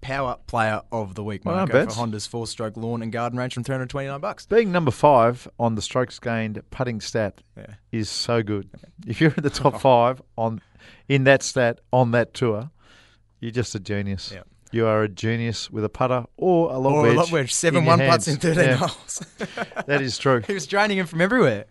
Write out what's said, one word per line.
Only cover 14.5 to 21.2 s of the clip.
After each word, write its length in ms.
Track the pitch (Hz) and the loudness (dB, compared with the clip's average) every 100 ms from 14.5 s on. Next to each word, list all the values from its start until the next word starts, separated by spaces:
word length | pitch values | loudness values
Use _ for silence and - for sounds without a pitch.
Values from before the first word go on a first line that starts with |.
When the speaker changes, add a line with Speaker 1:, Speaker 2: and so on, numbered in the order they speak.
| _ - | _ -8
Speaker 2:
You 140 | 113 113 | -2 2
are 160 | 107 | 2
a 60 | 107 | 0
genius 600 | 90 113 117 117 110 - | -2 -2 -2 -4 -6 -8
with 160 | 107 | -6
a 40 | 107 | -6
putter 340 | - 131 127 120 - | -2 -2 -2 -6 -4
or 320 | 175 175 165 | 0 2 2
a 60 | 131 | 0
lob 140 | 131 | 2
Speaker 1:
Or 80 | 147 | 4
Speaker 2:
wedge 120 | - - | 4 4
Speaker 1:
a 20 | |
lob 120 | 170 | 2
wedge. 200 | 165 127 | 0 -2
Seven 260 | - 170 139 | 0 2 2
Speaker 2:
in 40 | 160 | 4
your 80 | 170 | 4
Speaker 1:
one 100 | - | 4
putts 180 | 170 - | 4 2
Speaker 2:
hands. 20 | 147 | -2
Speaker 1:
in 100 | 175 | 0
thirteen 160 | 160 131 | 2 4
Speaker 2:
Yeah. 60 | 127 | 2
Speaker 1:
holes. 500 | 175 - - - - - 214 | 0 -6 -12 -14 -14 -12 -10
<laughs> 320 | - - - 123 | -8 -10 -8 -2
Speaker 2:
That 140 | 139 | -2
is 160 | 135 - | -2 -2
true. 240 | 139 127 104 | 2 2 0
Speaker 1:
He 80 | |
was 120 | 196 147 | -6 -2
draining 300 | 202 208 190 | 0 2 0
him 100 | 175 | -2
from 140 | 165 | 0